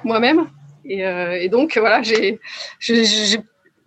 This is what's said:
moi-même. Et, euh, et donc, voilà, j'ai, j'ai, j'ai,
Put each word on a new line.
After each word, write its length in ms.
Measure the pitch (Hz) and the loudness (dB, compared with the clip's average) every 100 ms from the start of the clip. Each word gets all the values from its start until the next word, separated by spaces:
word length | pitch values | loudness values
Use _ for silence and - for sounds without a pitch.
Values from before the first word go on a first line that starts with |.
moi-même. 420 | 220 226 240 311 320 - - - - | -2 0 4 2 0 -8 -20 -20 -10
Et, 220 | 196 190 | -6 -4
euh, 240 | 180 175 | -4 -4
et 180 | 180 185 | -4 0
donc, 260 | 226 320 226 | 2 2 2
voilà, 280 | 220 233 | 2 2
j'ai, 360 | 220 220 196 220 - - - - | 2 0 0 -4 -12 -16 -16 -12
j'ai, 240 | - 233 | 0 2
j'ai, 360 | 220 214 208 220 - _ _ _ | 2 0 0 -2 -4 _ _ _